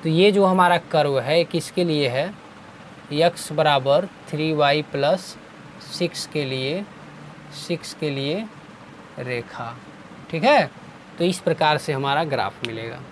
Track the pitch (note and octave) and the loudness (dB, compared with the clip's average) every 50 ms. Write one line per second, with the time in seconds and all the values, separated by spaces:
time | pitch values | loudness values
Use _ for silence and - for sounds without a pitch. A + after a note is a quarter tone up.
0 | - D#3+ D#3+ E3 F#3 G#3 G3+ G3+ G3 F#3 F#3 F#3 F3+ F3 F3 E3+ - - - D#3+ | 0 2 4 6 6 6 6 6 4 6 6 6 6 6 4 2 0 0 2 2
1 | D3 C#3+ C#3 C3 A#2 C3 D#3 E3+ E3+ - - E3 - - - - F3+ E3+ D#3 D3 | 2 4 2 0 0 2 2 2 2 2 -2 -4 -4 -4 -2 -2 0 0 2 0
2 | C#3+ B2+ A#2+ C3 D3+ F#3 G#3 - - - - - - - - - - - - - | 0 0 0 -2 -2 -4 -6 -12 -18 -20 -20 -20 -20 -20 -20 -20 -20 -20 -20 -20
3 | - - D3 D3+ D#3+ E3+ E3+ - - - D#3 D3+ - D3+ D3 C#3 C3 C#3 C#3 D#3 | -14 -8 0 2 2 2 2 0 -10 -6 -2 2 2 4 4 2 4 4 2 2
4 | F#3 F#3 - - - - - D3 D#3 D#3+ D#3+ D3 D3 C#3+ C#3+ D3+ D3+ - - C#3+ | 2 0 -10 -16 -14 -10 -6 -4 -2 0 2 2 2 2 2 0 -2 -4 -4 -2
5 | C3+ D3 F3 F#3 - - - - - - - - - - - - - - - - | 2 2 2 0 -2 -12 -16 -18 -20 -20 -20 -20 -20 -20 -20 -20 -16 -14 -6 -4
6 | F3+ E3+ - - - - - D3+ C#3+ C3 C3 C3 C3 C3+ D#3 F#3 G3+ G3+ - - | -4 -4 -4 -6 -10 -6 -6 -6 -4 -4 -4 -4 -4 -4 -4 -4 -6 -10 -14 -20
7 | - - - - - - - - - - - - - - F3 D#3+ - - - - | -20 -20 -18 -18 -18 -18 -20 -20 -20 -18 -16 -14 -6 -6 -6 -6 -6 -12 -10 -6
8 | D#3+ D3+ C#3 C3+ C3+ C#3 D#3 G3 A3 G#3+ - - - - - - - - - - | -6 -4 -4 -4 -4 -4 -4 -4 -6 -8 -14 -18 -20 -20 -20 -20 -20 -20 -20 -20
9 | - - - - B2+ B2+ B2 A#2+ A#2 - - - B2 A#2 A#2+ B2+ - - - - | -20 -18 -14 -12 -8 -6 -6 -6 -8 -10 -12 -10 -10 -10 -12 -14 -18 -20 -20 -20
10 | - - - - - - - D#3+ D3+ D#3+ G3 C#4 E3 B2+ - - - - - - | -20 -20 -20 -20 -14 -8 -6 2 4 6 6 6 4 2 -4 -14 -20 -20 -20 -20
11 | - - - - E3+ F3+ F3+ - - F3+ D#3+ - D#3+ D3+ D3+ C#3+ - - D3 C3+ | -20 -20 -6 -2 0 0 0 0 0 -2 0 2 2 2 2 2 0 -2 -4 -2
12 | C#3 C#3 C#3 D3 E3 D#3 C#3+ B2 G2+ G2 - - - A#2 A2+ A2 A2+ A2+ A#2 - | 0 0 0 0 0 0 -2 -2 -2 -4 -6 -8 -10 -10 -8 -8 -10 -10 -12 -12
13 | - - | -16 -18